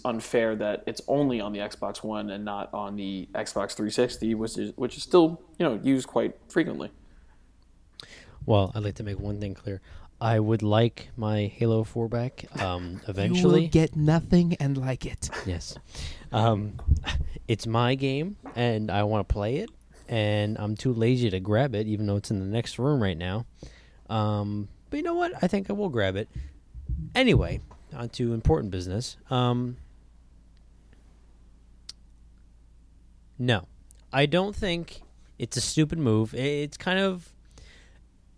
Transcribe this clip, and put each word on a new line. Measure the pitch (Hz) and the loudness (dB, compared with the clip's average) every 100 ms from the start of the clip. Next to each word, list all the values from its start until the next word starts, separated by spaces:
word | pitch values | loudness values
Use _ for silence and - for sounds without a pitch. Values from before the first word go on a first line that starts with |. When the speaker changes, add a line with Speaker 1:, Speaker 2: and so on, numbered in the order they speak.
Speaker 1:
unfair | 123 113 - 123 113 110 | -4 -4 0 2 2 0
that | 104 101 - | -2 -2 -6
it's | 113 - | -8 -2
only | 139 143 120 | 2 2 0
on | 104 | -4
the | 101 | -6
Xbox | 104 - 101 98 | -6 -6 -8 -6
One | 107 107 104 | -6 -6 -6
and | 101 | -8
not | 104 101 98 | -6 -6 -6
on | 104 101 104 | -8 -6 -6
the | 95 95 - | -6 -6 -8
Xbox | 107 107 107 98 | -8 -6 -4 -4
three | - 107 | -4 -4
sixty, | 113 123 - 110 | 0 0 0 -2
which | 110 113 - | -2 -4 -4
is, | 104 - | -8 -4
which | 123 - | -6 -6
is | |
still, | - 185 160 170 - - | 4 6 6 2 -12 0
you | 170 | 0
know, | 107 | 2
used | 131 135 - | 2 0 2
quite | 117 110 - - | 0 0 -4 -4
frequently? | - 170 67 - - - - - - - - - - - - - - - - - | -2 -2 -4 -10 -14 -20 -20 -20 -20 -20 -20 -20 -20 -20 -20 -20 -20 -20 -10 2
Speaker 2:
Well, | 104 95 | 4 4
I'd | 104 | 0
like | 104 95 | -4 -6
to | |
make | 104 98 | -8 -6
one | 101 104 | -6 -4
thing | 101 | -6
clear. | 95 - 95 - - - - | -6 -8 -8 -10 -20 -18 -4
I | 113 113 | 2 2
would | 107 110 | 4 2
like | 104 107 117 - - - | 4 4 4 0 -14 -4
my | 107 107 | 0 0
Halo | 104 - 117 110 | 0 0 2 2
four | 110 120 113 | 0 -2 -4
back, | 117 123 - - - | -2 -4 -8 -14 -4
um, | 95 90 87 87 | -2 -2 -6 -8
Speaker 3:
<laughs> | - | -8
Speaker 2:
eventually. | 98 131 180 180 175 | 0 2 6 6 6
Speaker 3:
You | 165 | 6
will | |
get | 160 160 156 | 4 4 4
nothing | 151 165 160 180 175 165 | 4 4 6 4 6 2
and | 139 139 | 0 0
like | 127 127 - | -2 -4 -6
it. | - - - - | -8 -8 -6 -6
Speaker 2:
Yes. | 87 - - - - - - - | -6 -6 -14 -16 -12 -10 -10 -4
Um, | 113 113 104 104 - - - - - - - - | 2 4 2 -2 -4 2 2 2 -2 -2 -6 -2
it's | 110 113 | -2 0
my | 113 120 | 2 2
game, | 135 135 135 175 208 - | 2 0 -2 -4 -8 -10
and | - 120 110 107 | -2 0 0 0
I | 101 | 0
wanna | 104 107 | 2 2
play | 95 107 104 139 | 0 0 0 -2
it, | 233 - - - - | -6 -12 -20 -20 -4
and | 117 107 104 104 110 | 0 2 2 0 -2
I'm | 104 107 | -4 -2
too | 131 | -2
lazy | 117 113 127 120 | 2 4 4 2
to | 92 | 0
grab | 95 107 143 | 2 2 2
it, | 104 107 | 0 -2
even | 104 104 | 0 0
though | 101 | 0
it's | - | 0
in | 104 | -2
the | 95 | 0
next | 110 - - | -2 -4 -2
room | 131 143 | 0 2
right | 101 85 | 2 0
now. | 90 101 120 - - - - - - | -2 -4 -6 -14 -20 -20 -20 -20 -4
Um, | 110 107 104 104 104 104 - - | 0 0 0 -2 -4 -6 -12 -8
but | 294 | -4
you | |
know | 339 | -2
what? | 339 349 359 | 0 -2 0
I | 180 | 0
think | 202 196 | 0 -2
I | |
will | 202 202 | -4 -2
grab | 120 98 95 | 0 0 0
it. | 110 - - - - - - - - | -6 -10 -12 -16 -20 -16 -6 -6 -2
Anyway, | 240 254 135 85 90 - - - | 2 4 4 2 -4 -10 -20 -18
on | 135 117 | -10 -10
to | - 120 | -4 -2
important | 113 - 160 104 | 2 2 2 0
business. | 92 90 98 127 - - | -4 -4 -4 -6 -12 -4
Um, | 127 123 123 123 123 - - - - - - - - - - - - - - - - - - - - - - - - - - _ _ _ - _ - _ _ - - | 0 2 0 -4 -8 -16 -20 -20 -20 -20 -20 -20 -20 -20 -20 -20 -20 -20 -20 -20 -20 -20 -20 -20 -20 -20 -20 -20 -20 -20 -20 _ _ _ -20 _ -20 _ _ -20 -4
no, | 123 107 90 - - - - | 0 0 -2 -20 -20 -20 -6
I | 135 147 | 2 4
don't | 175 196 | 4 0
think | 202 196 170 165 - - - - - | -2 -2 -2 -4 -14 -20 -20 -20 -10
it's | 117 - | -6 -4
a | |
stupid | - - 151 165 | -2 2 0 2
move. | 135 110 110 | 2 4 2
I-, | 120 | -2
it's | 135 147 147 - | -2 -2 -4 -6
kind | - 185 | 0 2
of, | 196 185 - - - - - - - - - _ _ | 2 -2 -10 -20 -20 -20 -20 -20 -20 -20 -20 _ _